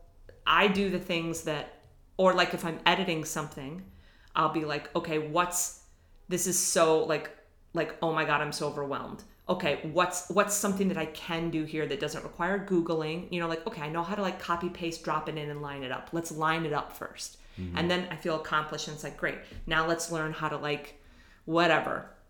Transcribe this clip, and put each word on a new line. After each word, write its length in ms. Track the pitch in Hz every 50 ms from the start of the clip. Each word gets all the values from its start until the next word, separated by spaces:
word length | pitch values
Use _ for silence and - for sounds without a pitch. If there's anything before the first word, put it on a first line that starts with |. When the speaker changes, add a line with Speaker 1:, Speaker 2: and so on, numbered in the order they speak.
| - - - - - - - - -
Speaker 1:
I 220 | - 156 170 196 208
do 220 | 190 196 202 190
the 80 | 175 175
things 420 | 175 - 175 165 165 165 160 160 -
that, 360 | 160 151 147 123 - - - - - - - - _ -
or, 160 | - 190 185 180
like, 200 | 180 175 170 180
if 100 | 165 -
I'm 140 | 170 160 160 -
editing 380 | 170 175 175 190 185 165 160 151
something, 580 | - - 165 147 143 - 156 139 131 156 185 190 - - - - - - - - - -
I'll 160 | - 160 151 156
be 120 | 165 156
like, 300 | 147 147 147 - - -
"Okay, 220 | 175 - 165 156 156
what's, 640 | 151 151 160 175 175 175 - - - - - - - - - - _ - - - - -
this 180 | 180 180 185
is 120 | 185 175 -
so, 460 | - - - 185 165 160 160 160 151
like, 260 | - 156 147 147 - - - - _ _ - - - -
like, 240 | 165 156 151 - - -
oh 100 | 165 160
my 120 | 156 156
God, 160 | 147 147 143
I'm 120 | 151 147 147
so 160 | - 156 147
overwhelmed. 560 | 147 147 143 139 135 123 - - - - - - - - _ -
Okay, 320 | 185 185 - 151 143 - - 160 151
what's, 360 | 175 175 175 - - - -
what's 240 | 170 196 202 196 -
something 320 | - - 202 190 196 196 185
that 80 | 165
I 100 | 160 156
can 440 | 156 - - - - 165 165 170 170
do 140 | 160 160 156
here 220 | 151 151 151 151
that 120 | 143 143 -
doesn't 240 | 151 147 156 143 -
require 420 | - - - 170 180 196 202 190
Googling?" 640 | - 190 175 165 165 165 160 156 156 160 175 185 - 180
You 80 | 175
know, 80 | 170 165
like, 180 | 165 165 -
"Okay, 140 | - - 160 147
I 60 | 156
know 140 | 156 170 170
how 120 | 175 202
to, 80 | 202 196
like, 160 | 180 180 -
copy, 300 | - - 170 170 180 175
paste, 340 | 175 - 180 165 165 - -
drop 260 | 175 151 156 156 160
it 60 | 151 156
in 100 | 151 147
and 100 | 147 147 147
line 200 | 143 139 139 135
it 80 | 127
up. 200 | 127 127 - - -
Let's 180 | 165 160 -
line 360 | 160 156 156 160 160 170 165
it 80 | 156 151
up 180 | 143 - - -
first." 420 | - - - - - - - - - - - - -
Speaker 2:
Mm-hmm. 180 | 92 90 85 -
Speaker 1:
And 100 | 170 175
then 180 | 175 180 185 -
I 60 | 160
feel 180 | 151 - 175 160
accomplished 500 | 156 - - 160 151 151 151 151 147 - 160
and 60 | 151
it's 80 | 151 -
like, 120 | 147 -
"Great, 220 | - - 151 139 - - - - - -
now 200 | - 160 160 160
let's 240 | 165 170 165 - - 170
learn 200 | 160 156 156 156
how 160 | 156 160 151
to, 80 | 151
like, 440 | 139 143 147 147 147 - - - - - - - - - - - - _
whatever." 640 | - 160 170 175 165 156 147 - - - - - - - - - _